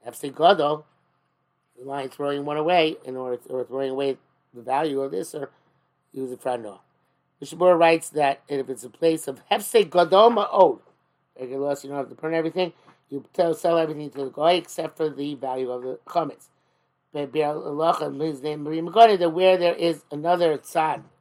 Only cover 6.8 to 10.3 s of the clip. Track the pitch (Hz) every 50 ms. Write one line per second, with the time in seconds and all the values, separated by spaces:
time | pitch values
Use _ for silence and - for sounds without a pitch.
6.8 | _ _ _ _ _ _ _ _ _ _ _ _ 143 143 160 170 180 180 180 165
7.8 | 170 165 165 165 - - - 151 147 139 139 - _ _ 147 139 131 131 135 123
8.8 | - 123 - _ 165 165 160 156 - - 135 123 _ _ 202 214 208 - - 226
9.8 | 202 151 - 180 175 165 185 190 220 -